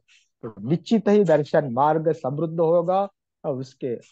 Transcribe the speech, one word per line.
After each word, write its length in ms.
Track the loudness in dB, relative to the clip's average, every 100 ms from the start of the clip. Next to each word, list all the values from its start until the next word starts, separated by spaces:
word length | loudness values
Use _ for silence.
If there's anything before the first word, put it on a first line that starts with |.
| _ _ _ _
तो 260 | -16 -10 -4
निश्चित 400 | -4 0 0 4
ही 160 | 4
दर्शन 480 | 4 2 2 0 0
मार्ग 400 | 0 2 2 0
समृद्ध 480 | -2 -4 -4 -4 0
होगा 480 | 2 2 2 -2 -2 -8 _ _
और 120 | -8 -6
उसके 440 | -8 -10 -8 -8 -10